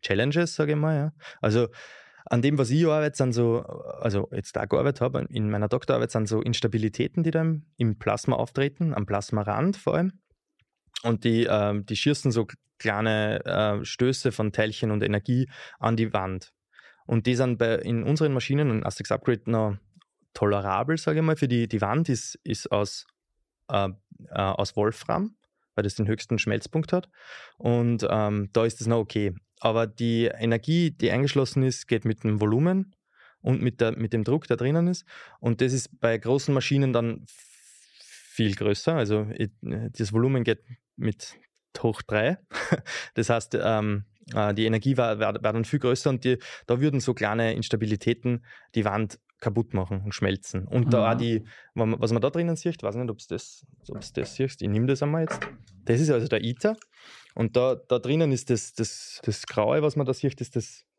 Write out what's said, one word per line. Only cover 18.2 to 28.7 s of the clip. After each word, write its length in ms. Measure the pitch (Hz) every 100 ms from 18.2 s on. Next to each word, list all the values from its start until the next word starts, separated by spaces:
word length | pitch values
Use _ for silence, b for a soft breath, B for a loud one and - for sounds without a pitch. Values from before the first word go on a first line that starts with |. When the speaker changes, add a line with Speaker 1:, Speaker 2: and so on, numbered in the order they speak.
| 156
Speaker 1:
Maschinen 380 | 131 - 139 147
und 140 | 110
Aztecs 260 | - - -
Upgrade 400 | 110 - 117 -
noch 280 | 117 107 101 _ _ _ _ _
tolerabel, 640 | - 104 101 98 95 123 160
sag 200 | - 156
ich 60 |
mal. 140 | 160 156
Für 120 | 135
die, 180 | 120 113
die 140 | 110
Wand 280 | 98 127 165
ist, 300 | 123 - -
ist 260 | - - -
aus, 360 | 101 101 - - _ _ _ _ _ _
äh, 200 | 101 98 98 _ - -
äh, 60 |
aus 420 | 101 98 95 101 -
Wolfram, 580 | 107 113 - - 208 _ _ _ _
weil 80 | -
das 140 | 101 -
den 100 | 104
höchsten 320 | 107 - 113
Schmelzpunkt 540 | - 107 - 160 160
hat. 160 | 180 - B B B B B
Und, 500 | - 120 120 117 104
ähm, 420 | 110 104 104 101
da 120 | -
ist 160 | 117